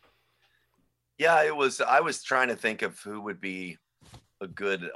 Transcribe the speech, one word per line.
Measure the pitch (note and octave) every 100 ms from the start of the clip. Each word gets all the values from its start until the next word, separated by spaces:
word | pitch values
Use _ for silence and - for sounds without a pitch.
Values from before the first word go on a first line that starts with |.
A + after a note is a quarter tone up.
| _ _ _ _ _ _ _ _ _ _ _ -
Yeah, | D#3+ E3
it | D3+
was, | D3+ C3 -
I | A#2+ C3+
was | D#3+ C3
trying | - C3 B2
to | G#2+
think | A2+ G#2
of | G2+ E2+
who | G#2 G#2
would | G#2 F#2
be | G2 F#2 F2+ D#2+ _ _ - - _ _
a | F#2+
good | - G2+ F#2+ F2